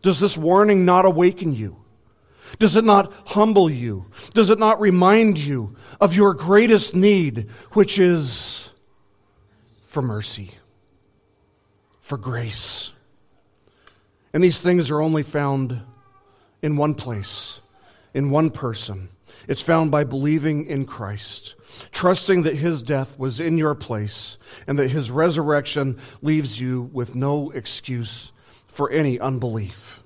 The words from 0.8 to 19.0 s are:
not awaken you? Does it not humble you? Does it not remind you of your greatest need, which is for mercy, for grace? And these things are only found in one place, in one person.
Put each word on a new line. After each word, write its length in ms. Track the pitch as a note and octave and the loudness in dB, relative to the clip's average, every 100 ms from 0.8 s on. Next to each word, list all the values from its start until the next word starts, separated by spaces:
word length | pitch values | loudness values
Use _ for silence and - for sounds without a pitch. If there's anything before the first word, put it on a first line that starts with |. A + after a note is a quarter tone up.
not 220 | F3+ F3+ F#3+ | 6 6 4
awaken 480 | E3 F3+ F3+ E3+ | 4 2 2 -6
you? 240 | A#2+ G#2 - _ _ _ _ _ _ - - | -4 -8 -12 _ _ _ _ _ _ -20 0
Does 180 | A3 F#3 | 2 4
it 80 | |
not 280 | A3+ G3+ G3 - - | 6 4 2 -10 -6
humble 420 | G#3 G#3+ G3+ E3+ | 0 4 4 2
you? 380 | C3 A#2+ G2 - - - | 0 -6 -8 -12 -20 -4
Does 160 | A3 G3+ | 2 4
it 80 | G#3+ | 4
not 220 | A3 G#3 | 4 4
remind 580 | G#3 F3+ F#3 G#3+ A3+ E3 | 4 4 6 6 4 2
you 380 | C#3+ C3+ G#2 - - - | -4 -6 -8 -14 -20 0
of 140 | G3 | 2
your 180 | F3+ G3+ | 6 4
greatest 640 | D#3+ E3 G3+ A#3 G#3+ - | 2 4 4 6 4 4
need, 540 | F3+ G3+ G3 D3+ A#2 G#2+ - - | 2 4 4 2 -4 -10 -14 -2
which 260 | G#3+ G3 G3 | 2 2 4
is 720 | F3+ E3+ C3+ G#2+ - - - _ _ _ _ _ _ _ _ _ _ _ _ | 4 2 -2 -8 -10 -14 -16 _ _ _ _ _ _ _ _ _ _ _ _
for 120 | D3+ | -6
mercy, 520 | B2+ G#2+ G#2 - F#2 _ _ _ _ _ _ _ _ _ _ _ _ _ _ _ | -6 -6 -10 -14 -16 _ _ _ _ _ _ _ _ _ _ _ _ _ _ _
for 140 | - C3+ | -12 -10
grace? 760 | A#2 A#2+ A#2 G#2 - - - - _ _ _ _ _ _ _ _ _ _ _ _ _ | -8 -8 -8 -8 -8 -8 -12 -18 _ _ _ _ _ _ _ _ _ _ _ _ _
And 120 | D3+ | 2
these 160 | F3+ - | 2 2
things 300 | F3+ F3+ C#3 | 0 0 0
are 100 | D3+ | -2
only 240 | D#3+ D#3 | 0 -2
found 580 | C#3+ D3+ C#3+ C3+ B2+ A#2+ G#2 - _ _ _ _ _ _ | -2 -2 -2 -2 -4 -8 -12 -20 _ _ _ _ _ _
in 140 | D3+ D3 | -4 0
one 180 | D3+ | -2
place, 640 | D3 B2+ G#2+ G2 - - - _ _ _ _ _ | -2 -8 -8 -8 -12 -14 -18 _ _ _ _ _
in 160 | C3+ C#3 | -4 0
one 200 | C#3+ D#3+ | 0 0
person. 580 | D#3 B2+ A2 - F#2+ | -2 -8 -8 -10 -12